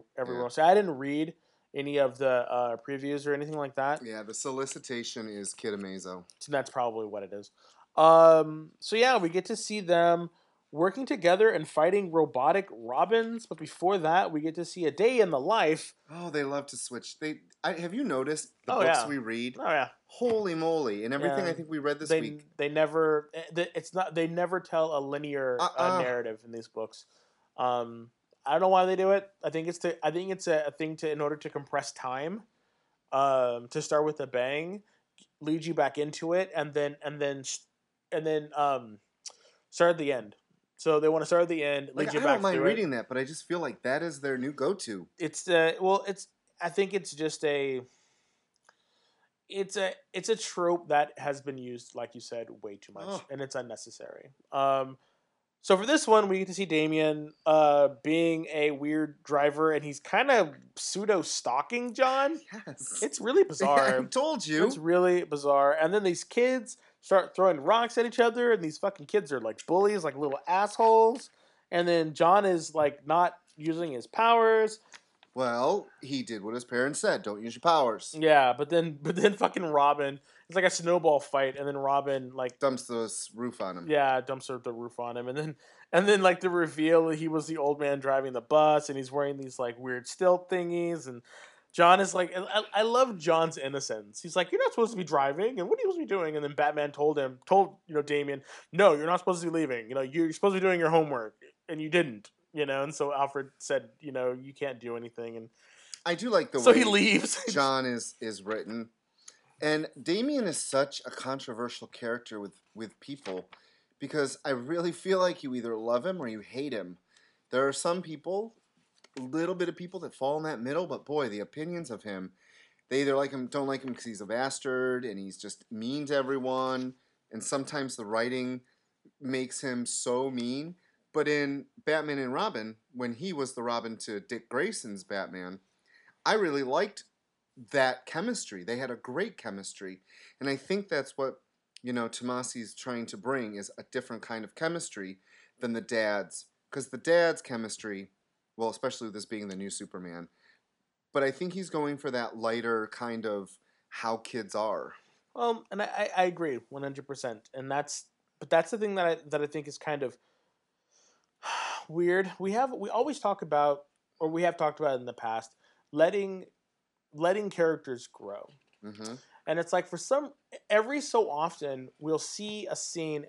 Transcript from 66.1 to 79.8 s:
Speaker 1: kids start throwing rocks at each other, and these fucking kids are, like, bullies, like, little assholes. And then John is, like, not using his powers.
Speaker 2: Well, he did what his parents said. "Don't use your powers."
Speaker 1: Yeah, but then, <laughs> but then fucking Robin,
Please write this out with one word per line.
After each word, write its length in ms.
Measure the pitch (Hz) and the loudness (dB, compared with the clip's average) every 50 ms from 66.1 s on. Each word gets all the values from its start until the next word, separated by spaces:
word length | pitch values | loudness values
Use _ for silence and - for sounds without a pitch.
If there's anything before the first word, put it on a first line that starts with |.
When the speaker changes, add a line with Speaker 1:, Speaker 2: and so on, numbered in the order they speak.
| 175 - - | -2 -2 -4
Speaker 1:
kids 520 | - - 233 240 254 262 254 214 - - - _ _ _ _ | -4 0 2 2 4 2 0 -4 -8 -16 -18 _ _ _ _
start 340 | - - 190 190 170 - - | 0 4 4 4 4 2 2
throwing 260 | - 185 190 170 143 | 2 4 4 4 2
rocks 360 | 131 170 214 233 240 226 - | 2 2 2 4 2 0 0
at 80 | 240 233 | 0 0
each 140 | 240 - - | 2 4 4
other, 320 | 233 233 226 247 240 240 | 4 4 4 2 2 4
and 100 | 226 196 | 4 2
these 160 | 165 156 151 - | 0 -2 -6 -4
fucking 280 | - 196 196 - 147 | -4 -4 -4 -6 -6
kids 260 | - - 208 180 147 | -2 0 0 0 0
are, 80 | 143 123 | -4 -4
like, 240 | 113 113 107 - - | -4 -6 -8 -8 -2
bullies, 380 | - 160 185 202 208 214 190 156 | 2 4 4 4 4 2 0 -2
like, 120 | 147 131 | -4 -4
little 220 | 139 151 143 135 139 - | -4 -4 -2 -4 -4 -2
assholes. 840 | 165 175 190 208 208 - - 226 220 226 220 226 226 247 254 - - _ _ _ _ _ _ _ - | 0 2 2 2 2 2 4 6 8 8 8 8 6 4 0 -6 -14 _ _ _ _ _ _ _ -2
And 180 | - 175 175 175 | 0 2 2 4
then 240 | 170 165 160 156 143 | 4 4 2 2 2
John 300 | 127 165 170 190 208 202 | 4 6 8 8 8 6
is, 300 | 190 180 165 151 - - | 4 2 0 0 -2 0
like, 320 | 160 151 143 143 - 135 | 2 2 2 2 -2 -2
not 280 | 143 156 175 180 170 - - _ _ _ | 2 4 4 4 4 0 -4 _ _ _
using 360 | - 151 160 160 165 175 160 | -8 -4 -4 -2 -2 -4 -4
his 140 | 135 120 - | -6 -8 -10
powers. 760 | - - - 226 226 233 233 226 220 220 220 220 214 220 - _ _ - - _ _ _ _ _ _ - | -6 -2 2 6 6 6 8 8 6 6 6 4 2 0 -6 _ _ -20 -20 _ _ _ _ _ _ -6
Speaker 2:
Well, 520 | 127 131 120 117 120 127 151 196 202 151 - _ _ | -2 -2 0 0 2 2 2 2 0 -2 -8 _ _
he 220 | - 131 143 131 123 | -10 -6 -6 -6 -4
did 180 | - 113 104 | -6 -8 -8
what 120 | 95 107 113 | -6 -6 -6
his 100 | 123 120 | -8 -6
parents 340 | - 123 120 127 143 151 - | -2 0 0 0 0 0 0
said. 240 | - 208 156 113 | 0 0 0 0
"Don't 200 | - 107 104 104 | -2 -6 -8 -8
use 120 | 113 117 113 | -8 -10 -8
your 60 | - | 0
powers." 520 | - 170 165 156 135 120 107 98 - - - 156 | 2 4 6 6 4 2 0 -2 -6 -12 -4 2
Speaker 1:
Yeah, 340 | 156 156 151 143 131 127 123 | 6 6 8 8 8 6 4
but 140 | 127 147 139 | 0 0 0
then, 280 | 165 170 165 165 147 139 | 2 2 2 0 -4 -6
<laughs> 40 | |
but 120 | 143 160 175 | -6 -4 0
then 200 | 185 208 208 202 | 4 4 4 2
fucking 280 | - 247 - - 196 | 2 -6 -6 -6 -6
Robin, 560 | 180 160 151 143 | -2 2 4 6